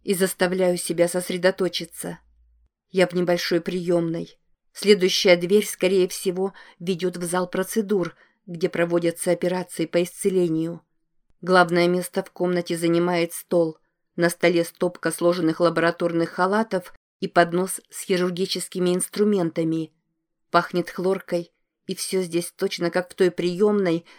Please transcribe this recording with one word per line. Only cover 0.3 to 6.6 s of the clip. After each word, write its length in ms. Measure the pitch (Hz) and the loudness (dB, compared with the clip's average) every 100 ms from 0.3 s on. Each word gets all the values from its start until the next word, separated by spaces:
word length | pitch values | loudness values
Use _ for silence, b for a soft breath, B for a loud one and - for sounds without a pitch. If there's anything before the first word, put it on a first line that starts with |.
| - 151 185 185 180 | 0 -2 2 0 0
себя 300 | - 170 170 | -2 0 0
сосредоточиться. 1120 | 180 180 180 185 185 180 - 165 - 175 170 _ _ _ _ _ _ _ | 0 -4 0 0 0 -2 -4 -10 -10 -12 -12 _ _ _ _ _ _ _
Я 180 | 185 180 | 0 2
в 60 | |
небольшой 480 | 180 175 175 - 170 | 2 0 0 0 -2
приёмной. 760 | 170 185 175 175 170 165 165 - _ _ _ | -2 -4 0 0 0 -4 -8 -16 _ _ _
Следующая 640 | - 196 208 185 180 202 175 | -2 2 4 2 2 4 4
дверь, 300 | 175 208 202 | 4 2 2
скорее 420 | - 185 190 180 | -2 0 2 0
всего, 460 | - 196 180 196 - | -2 -6 -4 -4 -8